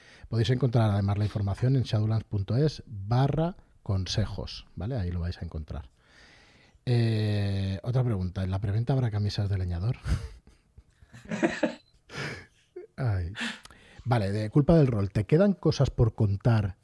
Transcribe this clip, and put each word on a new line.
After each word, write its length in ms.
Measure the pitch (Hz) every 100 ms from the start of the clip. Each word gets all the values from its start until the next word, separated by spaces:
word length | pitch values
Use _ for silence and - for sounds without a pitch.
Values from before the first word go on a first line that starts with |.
| - - -
Podéis 180 | 110 113
encontrar 420 | 127 131 120 110
además 280 | 101 101 98
la 80 | 104
información 500 | 107 98 95 127 135
en 60 |
shadowlands 420 | 113 107 107 110
punto 320 | - 104 98 120
es 260 | 151 - -
barra 680 | 98 101 123 135 147 170 - - _
consejos, 840 | - 95 90 - 98 95 - - -
¿vale? 220 | - 101 127
Ahí 160 | 87
lo 80 | 87
vais 200 | 85 -
a 40 |
encontrar. 440 | 85 78 76 71 - _ _ - - - - _ _ _
Eh, 960 | 123 120 113 110 107 104 101 98 95 95
otra 180 | 127 127
pregunta, 400 | 123 98 92 98
¿en 80 | 92
la 100 | 95
preventa 340 | 101 107 120
habrá 180 | 135 120
camisas 360 | 104 101 - 101
de 100 | 98
leñador? 380 | 90 85 107 - - - - - - _ _ - _ _ _ -
<laughs> 1700 | - 208 - - - - _ _ _ - - - - _ _ 359 415 -
Ay. 360 | 123 95 85 107 233 - - - - -
Vale, 280 | 117 120 98
de 180 | 107 107
Culpa 240 | 151 139 165
del 120 | 131
Rol, 240 | 107 98
¿te 120 | 107
quedan 280 | - 151 208
cosas 380 | - 160 - 127
por 260 | - 113 -
contar 600 | 104 101 120 113 95 -